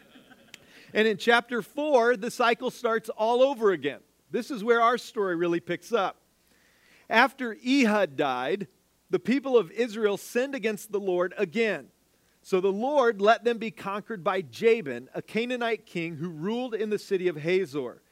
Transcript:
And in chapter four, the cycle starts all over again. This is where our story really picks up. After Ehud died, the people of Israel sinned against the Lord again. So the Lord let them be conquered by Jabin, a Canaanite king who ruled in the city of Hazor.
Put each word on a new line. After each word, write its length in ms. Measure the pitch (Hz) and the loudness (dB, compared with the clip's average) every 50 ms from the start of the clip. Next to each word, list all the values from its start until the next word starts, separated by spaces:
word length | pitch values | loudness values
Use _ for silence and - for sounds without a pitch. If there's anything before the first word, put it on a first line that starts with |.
| _ _ - - - - - - _ _ - - _ _ - - - - - | _ _ -20 -20 -20 -20 -20 -20 _ _ -20 -20 _ _ -20 -20 -16 -4 0
And 140 | 214 214 220 | 2 2 2
in 80 | 208 | 2
chapter 460 | - - 233 233 240 233 - 247 233 175 | 0 2 4 4 4 4 0 -4 -6 -6
four, 540 | - - 285 294 302 294 240 226 240 247 | -6 -6 -4 0 2 4 4 4 4 2
the 140 | 196 214 233 | 0 -2 -6
cycle 400 | - - 247 233 233 - 254 247 | -2 0 2 2 2 0 -2 -4
starts 380 | - - - 226 226 220 - - | -4 -4 -2 -2 -2 -2 -2 -4
all 340 | - - 220 226 240 247 262 | -4 -2 0 2 4 4 4
over 300 | 277 285 220 226 202 185 | 4 2 2 2 2 2
again. 260 | 151 127 147 123 101 - _ _ _ _ _ | 2 -2 -4 -6 -8 -12 _ _ _ _ _
This 220 | 147 226 226 - 294 | -6 -6 -6 -6 -8
is 100 | 208 196 | -2 0
where 180 | 240 233 233 | 2 2 4
our 180 | 226 233 247 233 | 4 2 2 0
story 360 | - - - 226 202 185 175 | -4 -8 -6 -4 -2 -2 -2
really 240 | 165 175 170 170 170 | 0 0 0 0 -2
picks 340 | - - 175 165 - - 226 | -2 -4 -8 -8 -6 -4 -2
up. 260 | 214 190 156 - _ _ _ _ _ _ _ _ _ _ _ _ _ _ _ _ _ _ - | -2 -2 -2 -4 _ _ _ _ _ _ _ _ _ _ _ _ _ _ _ _ _ _ 0
After 480 | - 220 254 262 - - 254 233 208 - 233 | 4 4 4 4 2 -2 -8 -8 -8 -6 -2
Ehud 480 | 247 269 285 247 208 208 208 196 160 135 | 2 4 4 4 4 4 4 2 0 0
died, 540 | 139 151 139 127 123 127 143 180 208 185 - _ _ _ _ _ _ _ - | 0 -2 0 0 -2 -2 -2 -4 -4 -6 -8 _ _ _ _ _ _ _ -4
the 100 | 175 180 | -4 -2
people 400 | - 202 247 277 240 269 254 226 | 0 0 0 0 2 4 4 4
of 140 | 190 160 - | 4 2 -2
Israel 440 | 220 240 247 196 226 220 202 202 | -4 -4 -4 -2 0 0 0 0
sinned 380 | - - - - 240 254 285 277 | -2 -6 -4 -4 -2 -2 -2 -4
against 380 | 262 190 220 214 - - - 202 | -4 -4 -4 -4 -6 -8 -8 -6
the 80 | 202 | -6
Lord 340 | 202 190 180 180 180 185 185 | -2 -2 0 0 0 -2 -2
again. 520 | 202 208 170 143 226 226 214 185 147 120 - _ _ _ _ _ _ _ _ _ _ _ | -4 -4 -2 0 0 0 0 -2 -4 -8 -14 _ _ _ _ _ _ _ _ _ _ _
So 180 | - 196 185 | -2 0 0
the 100 | 180 196 | 2 2
Lord 500 | 190 202 233 269 302 285 247 233 233 190 | 0 0 -2 0 2 4 4 4 2 4
let 220 | 196 214 226 202 208 | 4 4 4 4 2
them 160 | 240 233 214 | -2 -2 -2
be 140 | 226 220 - | -4 -8 -8
conquered 500 | - - 202 196 208 - - 226 190 147 | -8 -8 -8 -8 -8 -8 -10 -10 -6 -2
by 200 | 202 190 190 175 | -2 -2 -2 -4
Jabin, 640 | 127 113 - 190 226 226 233 165 139 120 120 127 - - | -6 -6 0 2 4 4 2 0 -4 -8 -8 -10 -10 -10
a 100 | - - | -12 -10
Canaanite 640 | - - 220 233 247 254 240 233 226 226 220 226 | -6 -4 -4 -4 -2 -4 -4 -2 -2 -4 -4 -6
king 320 | - - 180 165 165 170 131 | -8 -8 -6 -6 -6 -6 -8
who 100 | 160 185 | -8 -10
ruled 460 | 165 151 156 202 226 240 254 262 220 | -8 -6 -6 -4 -4 -4 -4 -4 -4
in 140 | 190 220 214 | -4 -4 -2
the 120 | 208 185 | -4 -4
city 260 | - - 196 185 185 | -4 -2 -2 0 0
of 100 | 175 160 | -2 -2
Hazor. 640 | 151 147 170 185 190 190 143 135 147 127 117 92 - _ _ | -2 -2 0 0 0 0 -2 -4 -6 -6 -6 -10 -14 _ _